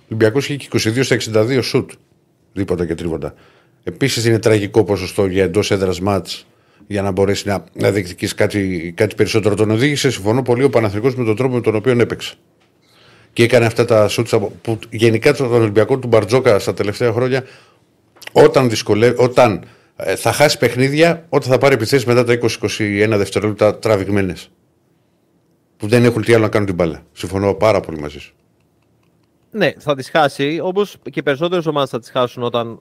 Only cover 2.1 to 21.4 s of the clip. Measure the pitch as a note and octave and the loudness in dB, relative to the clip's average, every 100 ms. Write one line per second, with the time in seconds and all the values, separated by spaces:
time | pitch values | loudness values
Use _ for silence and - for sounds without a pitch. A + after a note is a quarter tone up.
2.1 | _ _ _ _ - G2 F2+ E2+ D#2+ E2+ | _ _ _ _ -8 -4 -4 -4 -6 -6
3.1 | D#2 D2 - _ _ _ _ - F2 C3+ | -6 -8 -12 _ _ _ _ -12 -4 -4
4.1 | - A#2 A2+ A2+ G#2+ G2+ A2+ F#2+ G2 F#2 | 0 0 2 4 2 2 0 2 0 -4
5.1 | - G2 F#2 F#2 F#2+ G2 G2+ F#2+ F2 F#2+ | -2 0 0 0 0 0 0 -2 -2 -2
6.1 | G2 E2+ - - _ _ _ - G2+ G2 | -2 -4 -12 -18 _ _ _ -8 -6 -2
7.1 | F#2 G2 G2+ G2+ F#2+ - - G#2 G2+ F2 | 0 0 0 -4 -6 -6 -4 -2 0 -4
8.1 | F#2+ G2+ - G#2 G2+ G2 F2+ E2+ E2+ G#2+ | -6 -6 -2 -2 -2 -4 -4 -6 -2 -2
9.1 | - G2+ A2+ G2+ G2+ G#2+ A2 C#3+ C#3+ C#3 | 0 -2 0 0 0 0 2 0 0 -2
10.1 | A#2 G2 A#2+ B2+ A#2+ C#3 A#2+ A2 G2 B2 | -2 -2 -2 0 0 2 2 0 -2 -2
11.1 | B2 A2+ G#2+ C3 B2 A2 G#2+ B2+ A#2+ G#2 | -2 -2 0 -2 -2 -2 -2 0 2 0
12.1 | - - - _ _ _ _ _ _ _ | -2 -12 -18 _ _ _ _ _ _ _
13.1 | _ _ - A#2 B2 A2+ - A2+ A2+ G#2 | _ _ 0 2 4 2 2 2 4 2
14.1 | - A2+ A2+ G2+ - - A2 - A2+ A#2 | 0 0 0 -2 -8 -8 -8 -8 0 2
15.1 | A2 D3 C3 C3 A#2+ A2 G#2 G#2+ C3 A#2+ | 2 2 0 0 2 2 2 2 0 2
16.1 | A2+ G2+ C3 B2 G2 G#2 F#2 G2+ G2+ B2 | 2 4 2 4 2 0 -4 -4 -2 -2
17.1 | A2 B2+ C3 A#2 - _ _ _ _ _ | 0 -2 -2 -6 -16 _ _ _ _ _
18.1 | _ - - D3 D3+ B2+ G#2+ - G#2 A#2+ | _ -2 4 6 6 2 0 0 2 2
19.1 | A#2+ B2 B2 A#2+ F#2 - - _ - - | 4 2 4 4 2 -8 -20 _ -10 -4
20.1 | - A#2 G#2 D3 - B2 B2 B2 D3 E3+ | -2 0 2 2 2 -2 0 0 4 2
21.1 | E3 - C#3+ | 2 -2 -2